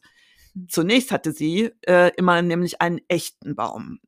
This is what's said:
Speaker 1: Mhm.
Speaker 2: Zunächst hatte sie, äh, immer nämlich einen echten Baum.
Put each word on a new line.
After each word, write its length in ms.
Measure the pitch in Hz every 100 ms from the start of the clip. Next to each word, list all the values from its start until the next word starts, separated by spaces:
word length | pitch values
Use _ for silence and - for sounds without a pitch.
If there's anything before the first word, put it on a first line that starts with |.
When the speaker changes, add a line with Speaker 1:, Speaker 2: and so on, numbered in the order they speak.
| _ _ _ _ _
Speaker 1:
Mhm. 160 | 190 180
Speaker 2:
Zunächst 420 | - 170 247 262
hatte 200 | 196 156
sie, 400 | 147 151 180 226 - -
äh, 240 | 180 175 -
immer 240 | 180 170
nämlich 400 | 175 170 175 -
einen 180 | 170 170 -
echten 480 | 175 - - - 104
Baum. 440 | 113 - - -